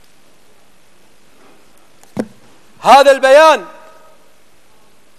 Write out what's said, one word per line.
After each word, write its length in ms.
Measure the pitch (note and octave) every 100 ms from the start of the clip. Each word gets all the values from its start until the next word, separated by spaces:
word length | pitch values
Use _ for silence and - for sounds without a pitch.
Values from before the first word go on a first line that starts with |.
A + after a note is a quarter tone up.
| _ _ _ _ _ - - - _ - _ _ _ _ _ _ _ _ _ _ - - - - - _ _ _
هذا 280 | F#3 C4+ C#4
البيان 560 | C4+ C4 C#4+ D#4+ A#3+ E3+ - - - - - - _ _ _ _ - - - -